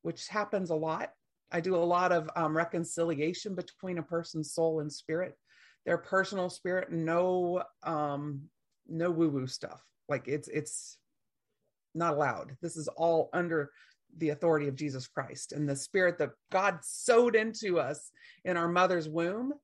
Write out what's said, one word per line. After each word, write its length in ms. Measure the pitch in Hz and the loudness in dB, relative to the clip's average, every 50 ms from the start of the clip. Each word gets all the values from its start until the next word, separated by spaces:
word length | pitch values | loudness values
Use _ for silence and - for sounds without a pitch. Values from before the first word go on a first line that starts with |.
which 240 | _ 170 160 - - | _ -6 -8 -6 -10
happens 440 | - - 214 208 208 - 196 190 165 | -4 -2 -4 -2 0 -2 -2 0 0
a 40 | 165 | 0
lot. 360 | 156 156 160 160 185 - - - _ _ _ _ _ _ _ | 0 0 -2 -2 -4 -6 -8 -10 _ _ _ _ _ _ _
I 100 | 170 175 | -4 -2
do 160 | 165 190 185 | 0 2 2
a 20 | 170 | 2
lot 320 | 170 170 175 175 180 180 | 4 4 4 4 4 4
of, 180 | 180 170 156 156 - | 4 4 2 0 -2
um, 220 | 175 165 151 156 | 0 0 2 2
reconciliation 960 | 160 170 165 - 175 165 - - - 165 170 165 139 151 160 180 - - 214 190 | 2 0 0 0 -4 -4 -4 -2 0 0 0 2 0 0 -2 -2 -4 -6 -6 -6
between 440 | 180 170 - - _ - 185 180 170 | -6 -8 -10 -12 _ -6 -6 -4 -4
a 40 | |
person's 500 | 156 - 170 170 165 - - 160 156 147 | -4 -2 -4 -4 -4 -4 -6 -6 -6 -4
soul 280 | - - 165 165 160 160 | 0 2 2 2 2 0
and 120 | 147 151 | -2 -4
spirit, 460 | 147 - - - 156 170 185 - - _ _ _ _ - - - _ _ _ | -8 -10 -6 -4 -2 -2 -2 -4 -8 _ _ _ _ -20 -20 -20 _ _ _
their 140 | - 170 170 | -2 -2 -2
personal 520 | - - 190 190 185 185 208 190 180 180 | 0 0 2 2 2 2 -2 -2 -2 -4
spirit, 400 | - - _ 185 180 185 185 - | -4 -6 _ -2 -2 -2 -2 -2
no, 720 | 170 165 160 160 165 170 180 185 185 180 180 175 175 180 - - _ _ - | -4 -2 0 2 2 2 2 2 2 2 2 2 0 -2 -4 -6 _ _ -6
um, 580 | 156 165 151 147 147 143 143 147 151 143 139 147 - _ _ _ _ _ _ _ - | -4 -2 0 0 0 -2 -4 -4 -6 -8 -8 -10 -14 _ _ _ _ _ _ _ -10
no 240 | 160 160 170 180 | -4 -2 0 0
woo-woo 340 | 170 160 170 156 139 135 127 | 2 2 2 2 2 0 -2
stuff. 340 | 127 - - - - - - _ _ _ _ _ - | -4 -6 -8 -10 -12 -12 -14 _ _ _ _ _ -4
Like, 180 | 147 131 - | -4 -4 -2
it's, 220 | 120 139 147 - - | -2 -4 -4 -4 -4
it's 500 | - 151 147 - - - - - - _ _ _ _ _ _ _ _ _ _ _ _ _ _ _ _ _ _ _ _ | -6 -4 -4 -4 -8 -10 -10 -12 -18 _ _ _ _ _ _ _ _ _ _ _ _ _ _ _ _ _ _ _ _
not 200 | 160 170 170 151 | -2 0 0 2
allowed. 420 | 143 147 135 113 90 - - 135 - | 2 0 0 0 -4 -8 -12 -12 -10
This 160 | - 165 - | -10 -8 -8
is 120 | 160 151 - | -6 -8 -8
all 420 | - - 165 170 165 160 - - | -4 0 2 4 4 4 2 2
under 380 | - 180 175 170 165 156 143 139 _ - - _ _ _ _ _ - | 0 -2 0 0 0 0 -2 -2 _ -20 -20 _ _ _ _ _ -8
the 140 | 156 165 151 | -2 -2 -2
authority 360 | 147 143 - 170 160 151 147 | 0 2 2 2 4 4 2
of 80 | 143 135 | -2 -2
Jesus 320 | 135 151 147 131 131 123 | -2 -4 -6 -4 -6 -10
Christ 460 | - _ - - 127 131 120 - - | -8 _ -8 -8 -6 -10 -12 -12 -10
and 160 | - 147 151 143 | -4 -2 0 0
the 80 | 139 | -2
spirit 420 | 139 - - - 190 185 175 170 - | -2 -4 -2 2 4 4 4 4 2
that 120 | 151 139 - _ _ _ | -2 -2 -2 _ _ _
God 280 | - 185 190 202 185 156 | 0 4 4 4 0 0
sowed 540 | - - - - - - 233 226 247 240 214 | -10 -12 -10 -6 2 6 6 8 8 6 4
into 420 | 220 220 226 214 - 220 196 175 165 | 4 2 2 -4 -4 -2 0 2 2
us 320 | 135 127 151 147 - - _ _ - - - _ _ | 2 0 -4 -8 -10 -20 _ _ -20 -20 -20 _ _
in 120 | 180 180 | -2 0
our 120 | 170 170 170 | 0 2 2
mother's 400 | 175 180 185 185 185 175 156 156 | 6 6 6 6 4 2 0 -2
womb. 440 | 156 165 170 175 196 220 247 269 285 285 | -2 0 0 0 0 -2 -2 -4 -4 -6